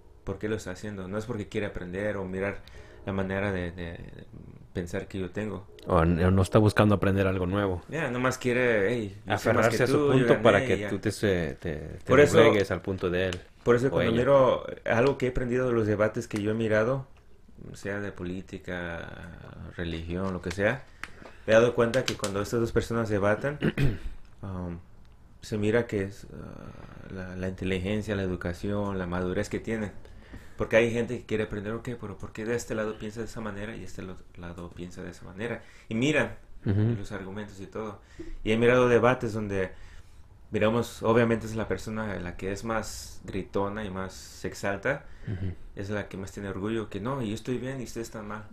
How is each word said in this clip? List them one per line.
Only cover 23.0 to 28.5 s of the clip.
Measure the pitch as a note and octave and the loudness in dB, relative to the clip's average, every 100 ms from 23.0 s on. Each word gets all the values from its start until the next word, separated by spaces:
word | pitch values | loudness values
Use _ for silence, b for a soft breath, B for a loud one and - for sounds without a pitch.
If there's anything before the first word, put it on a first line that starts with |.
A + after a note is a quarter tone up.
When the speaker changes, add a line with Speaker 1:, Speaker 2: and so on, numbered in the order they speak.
| A2 | 0
Speaker 1:
debatan, | G#2 G2 G#2+ C#3 D3+ | 2 2 2 -2 0
<clears throat> | - - C3 G2 - - - - | 0 4 4 4 -2 -8 -12 -12
um, | G2+ F#2 F2+ F2 - - - - - - | -10 -6 -6 -8 -12 -20 -20 -20 -20 -20
se | - A2 | -6 -2
mira | G#2 A2+ A#2 | 2 2 2
que | G#2+ | -2
es, | G2 G#2 - | -4 -6 -14
ah, | - - - - - - - - | -14 -14 -14 -14 -14 -16 -16 -12
la, | F#2+ F#2 F#2 | -10 -10 -6
la | F#2 | -4
inteligencia, | F#2 F#2 F#2 F#2 G#2+ G#2 G2+ | -4 -2 0 0 -2 0 -2
la | |
educación, | F#2+ F2+ F2+ | 0 -2 -4